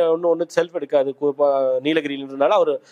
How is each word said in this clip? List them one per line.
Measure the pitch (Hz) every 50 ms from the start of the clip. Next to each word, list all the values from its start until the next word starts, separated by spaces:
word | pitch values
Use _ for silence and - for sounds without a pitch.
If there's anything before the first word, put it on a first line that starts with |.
| 175 165 165
ஒண்ணு, | 165 175 175 165
ஒண்ணு | 165 175 165 -
செல்ஃப் | - 170 175 165
எடுக்காது | 175 147 139 - 143 135 139 135 -
கு-, | 147 147
ப-, | 139 139 147 143 139 135 135 131 127 127 127
நீலகிரின்றதுனால | 147 160 160 147 143 143 139 139 135 135 139 139 156
அவர் | 208 202 170 156 143 135 - _